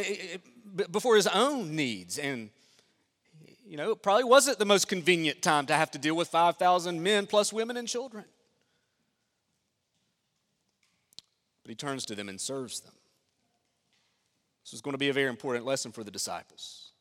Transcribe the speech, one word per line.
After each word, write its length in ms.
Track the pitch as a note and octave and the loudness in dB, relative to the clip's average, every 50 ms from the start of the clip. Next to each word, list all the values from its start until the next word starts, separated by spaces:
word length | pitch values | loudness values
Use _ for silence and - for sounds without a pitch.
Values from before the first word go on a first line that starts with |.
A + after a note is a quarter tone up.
| G3 F#3 G#3 F#3+ F#3 F3 E3+ | -4 -6 -6 -8 -10 -12 -12
uh, 20 | F#3 - _ _ - - G3+ F#3+ | -14 -16 _ _ -20 -20 -12 -8
b-, 100 | E3+ G#3 F3 | -6 -6 -4
before 260 | E3+ G#3+ - B3+ A3 | -4 -2 2 4 4
his 120 | G#3 F3 | 6 4
own 480 | G#3 F3 G3 B3 C#4+ D4 B3+ F#3+ D3+ D#3 | 4 2 2 2 2 0 -4 -6 -6 -4
needs. 420 | D#3 C#3+ B2 A2 F#2 F2+ F2 - | -2 -2 -2 -4 -6 -10 -10 -10
And, 320 | D3 D3 C#3 C3+ A#2 A2 G2+ _ _ _ _ _ _ _ _ _ _ _ _ _ _ _ _ _ D#3 - - - _ _ | -8 -6 -6 -8 -8 -10 -14 _ _ _ _ _ _ _ _ _ _ _ _ _ _ _ _ _ -20 -20 -20 -20 _ _
you 100 | G3+ D#3+ | -14 -8
know, 140 | D3 D#3 G#3+ | -6 -4 -4
it 100 | A3 - | -4 -2
probably 220 | - G3 G3 A#3 C4 | 2 4 4 4 6
wasn't 340 | A#3 B3 C#4 - C#4 A#3+ | 8 8 8 8 6 0
the 80 | - G#3+ | 2 4
most 220 | G3+ G3+ F#3 - | 4 4 4 4
convenient 560 | - G3+ F3+ C#3+ F3 F3+ E3 D#3+ D3+ C3 - - | 2 -2 0 4 4 4 4 2 0 -2 0 2
time 240 | F3+ D3+ D3 C#3 | 2 2 2 2
to 80 | C3 D3+ | 2 2
have 160 | D3+ D#3 - | 2 2 0
to 80 | - C#3+ | -2 -4
deal 160 | C#3 D#3 D#3+ | -2 -2 0
with 140 | E3+ E3+ - | -2 -2 0
five 280 | - E3 E3+ E3+ E3 | 2 4 4 4 4
thousand 460 | - F#3 F3+ F3+ F3+ E3+ F3+ F3 D#3+ E3+ | 4 4 4 4 2 0 -2 -6 -2 0
men 240 | G3 G#3+ G3+ G3+ | 0 2 0 0
plus 260 | G3+ G#3+ G#3 G#3 - G3+ | 2 2 2 2 2 0
women 240 | A3 A3+ A#3 A#3+ | -4 -6 -4 -6
and 100 | A#3+ A#3+ | -8 -8
children. 380 | - - A#3+ C4 C4 A3 G#3+ F3+ _ _ _ _ _ _ _ _ _ _ _ _ _ _ _ _ _ _ _ _ _ _ _ _ _ _ _ _ _ _ _ _ _ _ _ _ _ _ _ _ _ _ _ _ _ _ _ _ _ _ _ _ _ _ _ _ _ _ - - _ _ _ _ _ _ _ | -6 -8 -8 -8 -10 -12 -16 -18 _ _ _ _ _ _ _ _ _ _ _ _ _ _ _ _ _ _ _ _ _ _ _ _ _ _ _ _ _ _ _ _ _ _ _ _ _ _ _ _ _ _ _ _ _ _ _ _ _ _ _ _ _ _ _ _ _ _ -20 -20 _ _ _ _ _ _ _
But 80 | _ A#2+ | _ -18
he 60 | A2+ | -14
turns 280 | - D3 C#3+ C3+ B2+ A2 | -10 -8 -8 -6 -6 -8
to 80 | - G#2+ | -8 -8
them 140 | G2+ G2+ G2+ | -10 -10 -10
and 120 | F#2+ G2 | -10 -10
serves 380 | - - C3+ C3+ B2+ A2 - - | -8 -8 -8 -8 -10 -10 -12 -14
them. 140 | - - _ _ _ _ _ _ _ _ _ _ _ _ _ _ _ _ _ _ _ _ _ _ _ _ _ _ _ _ _ _ _ _ _ _ - | -16 -18 _ _ _ _ _ _ _ _ _ _ _ _ _ _ _ _ _ _ _ _ _ _ _ _ _ _ _ _ _ _ _ _ _ _ -20
This 80 | - B2+ | -20 -16
is 80 | A#2 | -12
gonna 160 | - C#3+ C#3 | -10 -8 -4
be 120 | C3 C#3+ C#3+ | -2 -2 0
a 40 | C3 | 0
very 160 | C#3 C#3 C3 | 0 0 -2
important 360 | A#2 - - C3+ B2 A#2+ A2+ | -4 -6 -6 -6 -6 -4 -4
lesson 260 | C3 C3+ B2+ - A#2+ | -4 -4 -4 -6 -8
for 120 | - A#2 G#2+ | -12 -14 -14
the 60 | G2+ | -12
disciples. 840 | F#2+ F#2+ - - F2 E2 - _ - - - - - - - - _ _ | -10 -10 -8 -8 -8 -10 -12 _ -20 -20 -20 -20 -20 -20 -20 -20 _ _